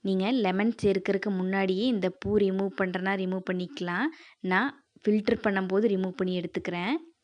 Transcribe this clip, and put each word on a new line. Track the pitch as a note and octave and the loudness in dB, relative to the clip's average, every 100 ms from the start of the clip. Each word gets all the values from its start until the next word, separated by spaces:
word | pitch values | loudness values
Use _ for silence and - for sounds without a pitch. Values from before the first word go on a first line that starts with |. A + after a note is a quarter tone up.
நீங்க | G3 F#3+ F#3+ C4 | -2 0 0 0
லெமன் | G3 F#3 G#3+ A#3 | 0 2 0 2
சேர்க்கறதுக்கு | G3+ F#3+ F#3+ G3 G#3 F#3+ | 2 2 0 -2 0 -2
முன்னாடியே | F#3 G3 F#3+ F#3+ B3 | 0 0 2 2 2
இந்த | A3 F#3 F3+ | 2 0 -2
பூ | G3 G#3 | 0 2
ரிமூவ் | G3 F#3+ G3 G3 | 2 2 -2 -2
பண்றனா | F#3+ F3+ F#3 G3 | -2 -2 -2 0
ரிமூவ் | F#3 F#3 F#3 | -2 -2 -2
பண்ணிக்கலாம். | F#3 F3+ - F3 F3 C#4+ - - _ F#3 | -4 -4 -6 -4 -2 -2 -4 -20 _ 0
நான் | F#3 C4 - _ _ | 0 0 -6 _ _
ஃபில்டர் | - G#3+ G#3 A3+ | 0 2 2 2
பண்ணும்போது | G#3+ G3 F#3 F#3+ A3 | 2 0 2 2 2
ரிமூவ் | F#3+ F#3 F#3 | 2 -2 -2
பண்ணி | F#3 F3+ | -2 -2
எடுத்துக்கிறேன். | F3 F3+ F3+ F3 F#3 D#4+ D#4+ _ | -2 -6 -4 -4 -2 -4 -6 _